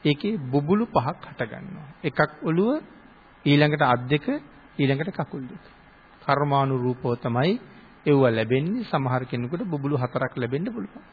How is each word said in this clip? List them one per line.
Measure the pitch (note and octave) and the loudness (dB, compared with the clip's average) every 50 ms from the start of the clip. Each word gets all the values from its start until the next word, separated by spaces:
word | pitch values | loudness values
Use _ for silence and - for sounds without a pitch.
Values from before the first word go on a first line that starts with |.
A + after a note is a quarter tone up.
ඒකේ | - A#3 D3 - - G3+ A3 F#3+ | 2 0 0 0 -2 -4 -4 -4
බුබුලු | C3+ B2 C3 C#3+ C#3+ D3+ G3 G#3 A#3+ | -4 -2 -2 -2 2 2 2 0 0
පහක් | A3+ - D3+ A#2+ C#3 F3 - - | 0 0 0 0 0 -6 -8 -14
හට | - - - B2 | -18 -8 -8 -8
ගන්නවා. | G#2+ - - - - - - D3+ C3+ - - | -8 -8 -14 -14 -14 -14 -16 -16 -20 -18 -6
එකක් | - D#3 - - D3+ - - - | -6 -4 2 2 0 0 0 -6
ඔළුව, | - E3+ D#3+ F3 G3+ A#3 C#4+ D#4 - - - - - - - - - - - - - | -2 0 2 2 2 2 0 -2 -6 -12 -20 -20 -20 -20 -20 -20 -20 -20 -20 -2 2
ඊළඟට | D3 C#3+ D3 D3 D3+ D3+ D3 D3 | 4 6 6 6 4 4 2 4
අත් | B2+ B2 B2 B2 | 4 4 2 2
දෙක, | B2+ D3 D3+ - - C#4 D4+ - - - - - - - | 0 -2 0 0 -2 -4 -4 -6 -14 -20 -20 -20 -14 -2
ඊළඟට | - C#3+ C3 C3+ C3+ E3 G3+ | 0 2 2 2 0 -2 -6
කකුල් | - - - - - C#3 C3 | -6 -8 -8 -8 -8 -12 -12
දෙක. | B2 - - - - - - - - - - - - - - | -12 -14 -18 -20 -20 -20 -20 -20 -20 -20 -20 -20 -20 -20 -8
කර්මානුරූපව | - - C#3 C#3 D3 D3 C#3 C#3 C#3 C3+ C3+ B2+ B2 B2+ B2 - - B2+ A#2+ | -2 0 2 2 2 2 2 2 2 2 0 0 0 -2 -2 -2 -2 -2 -2
තමයි | - - B2 A#2 B2 C#3 F3+ A3+ B3+ - - - - - - - - | -2 -2 -2 0 2 2 2 0 -2 -6 -16 -20 -20 -20 -20 -20 -4
ඒව | - D3+ C#3+ C#3 C3 | 2 4 6 6 6
ලැබෙන්නේ. | A#2+ A2+ A2+ A2 A2 B2+ C3 D3 F3 G#3+ B3+ G#3+ | 4 4 2 2 2 2 0 2 0 -4 -4 -4
සමහර | - - D3+ C3+ C3 B2+ B2+ B2+ | -2 -2 -2 0 0 0 -2 -2
කෙනෙකුට | - - B2 A#2+ A#2+ E3 F3 B3+ | -4 -4 -6 -4 -4 -6 -6 -4
බුබුලු | F#3 D#3+ C#3+ C3+ C#3+ D3 | -4 -4 -4 -2 -2 0
හතරක් | B2+ B2+ A#2+ - C3 C3+ B2+ - | 0 -2 -2 -2 -4 -4 -4 -4
ලැබෙන්න | C3+ B2 A#2 C3 D3 F3+ | -4 -4 -2 -2 -4 -4
පුළුවන්. | B3 A3 A#3+ - - - - - - | -4 -6 -8 -10 -10 -12 -20 -20 -20